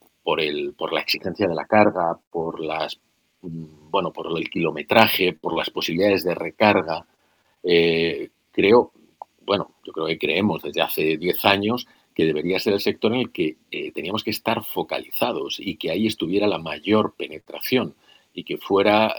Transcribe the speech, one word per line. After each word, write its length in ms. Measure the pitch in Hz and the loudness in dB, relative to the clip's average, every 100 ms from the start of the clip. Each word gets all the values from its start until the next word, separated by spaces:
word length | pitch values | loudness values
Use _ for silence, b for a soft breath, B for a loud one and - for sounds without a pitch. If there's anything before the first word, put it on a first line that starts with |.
| _ _ | _ _
por 200 | - 78 | -4 -2
el, 320 | 78 73 71 | -2 -4 -8
por 180 | - - | -8 -6
la 80 | 78 | -4
exigencia 480 | - 80 98 85 98 | -4 -6 -6 -2 -2
de 80 | 80 | -2
la 100 | - | 0
carga, 540 | 107 104 90 85 82 _ | 4 4 2 -2 -4 _
por 300 | 82 80 78 | -6 -6 -6
las, 400 | 78 80 76 - _ _ _ _ | -6 -6 -6 -10 _ _ _ _
mm, 480 | 90 82 80 78 - | -14 -12 -14 -18 -6
bueno, 220 | 98 85 | -4 -4
por 260 | - 82 82 | -6 -6 -6
el 120 | 80 | -4
kilometraje, 800 | 90 82 76 73 117 110 - 92 | -2 -2 -4 2 4 4 4 0
por 240 | 87 - 85 | -2 -4 -4
las 140 | 82 | -4
posibilidades 560 | - - 85 104 95 90 | -6 -4 0 2 2 0
de 100 | 82 | -4
recarga, 720 | 82 - 107 98 82 80 - _ _ _ _ _ | -6 2 4 4 0 -6 -10 _ _ _ _ _
eh, 680 | 90 85 85 82 82 71 - _ _ | 2 4 4 2 0 -2 -10 _ _
creo, 400 | - 95 120 98 _ _ _ - _ - | 6 8 8 6 _ _ _ -20 _ -2
bueno, 300 | 101 - _ - | -2 -2 _ -12
yo 80 | |
creo 140 | 92 80 | -6 -4
que 100 | 80 | -2
creemos 440 | 76 80 104 78 | 0 2 2 0
desde 200 | 76 73 | -4 -2
hace 340 | 73 - 78 78 | -2 0 0 0
diez 300 | 87 - 107 | -2 0 2
años 420 | 98 104 123 - b b | 2 2 -2 -6 b b
que 120 | - 80 | 0 0
debería 340 | 76 82 92 | 0 0 0
ser 140 | 113 | 2
el 80 | 101 | 2
sector 320 | - - - | 0 0 0
en 80 | 127 | 0
el 100 | 113 | -4
que, 240 | - 80 - _ | -2 -4 -4 _
eh, 200 | - 76 | -10 -8
teníamos 320 | - 80 107 | -8 -6 -6
que 60 | - | -4
estar 340 | 107 - 117 | -4 -2 -4
focalizados 960 | - 92 80 - - - 120 87 69 - | -4 -6 -6 -6 -8 -4 -2 -2 -6 -8
y 180 | 101 82 | -8 -8
que 120 | 85 | -4
ahí 160 | 85 110 | -2 -2
estuviera 400 | - 82 98 104 | -2 -2 0 0
la 140 | 85 | 0
mayor 540 | 80 76 90 107 98 - | -4 -8 2 2 2 -4
penetración 800 | 76 78 - - - 127 82 - b b b | -12 -12 -16 -14 -2 -2 -2 -8 b b b
y 100 | - | -16
que 140 | 78 82 | -10 -10
fuera, 580 | - 98 104 107 110 | 0 2 4 4 2